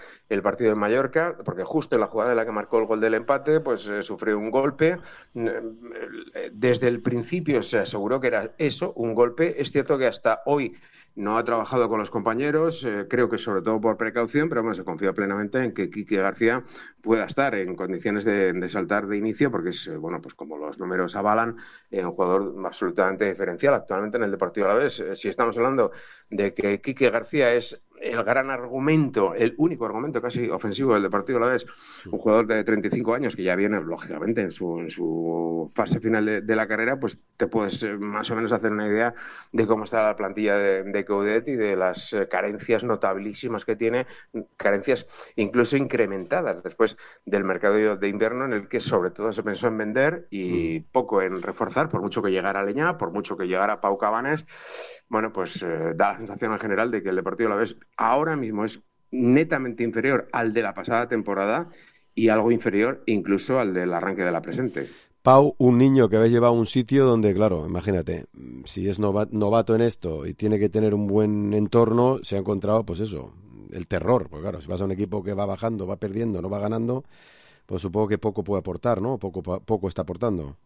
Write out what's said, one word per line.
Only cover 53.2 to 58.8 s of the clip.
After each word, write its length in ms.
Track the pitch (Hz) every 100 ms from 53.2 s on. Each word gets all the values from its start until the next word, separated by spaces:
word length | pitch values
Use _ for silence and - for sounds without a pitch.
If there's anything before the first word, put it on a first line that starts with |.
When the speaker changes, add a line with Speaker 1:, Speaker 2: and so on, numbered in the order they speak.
| 101 98
Speaker 1:
que 100 | 90
llegara 340 | 92 104 107
Pau 180 | 101 98
Cabanes. 480 | 104 113 131 156 160 - - - - - -
Bueno, 240 | 110 110
pues, 300 | 98 85 -
eh, 300 | 90 80 80
da 180 | 80 101
la 40 | 98
sensación 340 | 110 101 113
en 60 | 104
general 300 | 110 98 120
de 120 | 110
que 60 | 95
el 60 | 92
Deportivo 320 | 92 - 113
Alavés 260 | 101 107 117 _ -
ahora 400 | 113 131 160 151
mismo 280 | 113 107
es 160 | 110 -